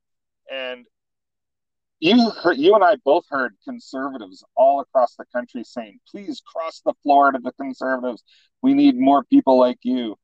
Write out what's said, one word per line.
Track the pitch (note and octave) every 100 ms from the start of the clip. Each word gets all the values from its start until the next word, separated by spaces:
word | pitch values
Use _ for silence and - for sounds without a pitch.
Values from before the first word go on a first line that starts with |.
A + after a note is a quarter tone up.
| _ _ _ _ -
And | C3+ B2+ B2 A#2+ _ _ _ _ _ _ _ _ _ _ -
you | E3+ A#3+ A3+
heard, | - E3+ C3
you | E3 G#3
and |
I | F3 C#3
both | C#3 E3+ -
heard | C#3 B2 G2 C#3
conservatives | A#2+ - C3+ C#4 C3 F#2+ F#2+ _ -
all | C3+ C#3
across | C3 C3+ B2 -
the | G#2+ B2
country | B2 B2
saying, | G#2+ B2 G#2+ A#3+ _
"Please | G3 F#3+ - -
cross | - D#3+ - D#3
the | -
floor | - C#4 C#3
to | B2+
the | B2
conservatives. | - C3+ - C3 C3 B2+ G#3+ _ _ _ _
We | C3
need | C#3 C#3+ B2
more | C3+ C#3 -
people | C#3 C3+ C3
like | B2 B2
you." | B2 B2+ A2+ G2